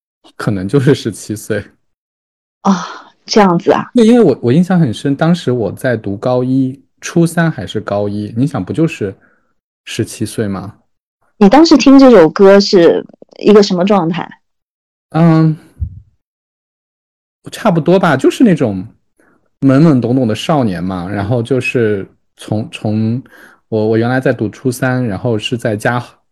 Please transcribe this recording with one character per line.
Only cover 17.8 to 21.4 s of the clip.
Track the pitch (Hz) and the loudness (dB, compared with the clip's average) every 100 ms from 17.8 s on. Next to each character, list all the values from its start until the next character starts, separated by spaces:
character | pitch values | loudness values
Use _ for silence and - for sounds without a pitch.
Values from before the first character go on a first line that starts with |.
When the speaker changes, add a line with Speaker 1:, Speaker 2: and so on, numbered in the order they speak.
| 151 185 | 2 2
Speaker 1:
吧， | 185 131 | 2 0
就 | - | 0
是 | - | 2
那 | 247 | 2
种 | 160 127 95 101 _ _ _ _ _ _ - | 2 -2 -4 -10 _ _ _ _ _ _ -4
懵 | 135 135 | 2 4
懵 | 165 135 | 4 2
懂 | 113 | 0
懂 | 131 120 | -2 -2
的 | 107 | -4
少 | - 156 117 | -2 -2 -2
年 | 87 | -4
嘛， | 90 95 87 | -6 -8 -8
然 | 101 98 | -6 -4
后 | 123 | -4